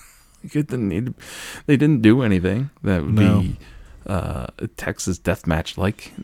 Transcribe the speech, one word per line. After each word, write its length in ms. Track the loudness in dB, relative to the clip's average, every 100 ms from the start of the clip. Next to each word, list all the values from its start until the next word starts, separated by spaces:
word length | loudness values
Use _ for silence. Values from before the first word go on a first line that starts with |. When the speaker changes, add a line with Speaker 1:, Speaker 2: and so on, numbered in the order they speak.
| -10
Speaker 1:
<laughs> 360 | _ _ _
it 100 | -6 -4 -4
didn't 200 | -4 -2
need, 260 | -2 -4 -8 -16 -16 -16 -8
they 140 | 0 4
didn't 240 | 4 6
do 180 | 6 4
anything 460 | 4 2 2 -2 -4 -6
that 200 | -2 0
would 100 | 2
Speaker 2:
No. 260 | 4 4 4
Speaker 1:
be, 160 | 0 -4 -12 -20 -20 -16 -6
uh, 420 | -4 -4 -6 -10 -10
a 80 | -12
Texas 500 | -8 -8 -6 -4 -4
death 300 | -4 -2 -2
match. 320 | -2 -2 -4
Like, 340 | -4 -4 -10 -12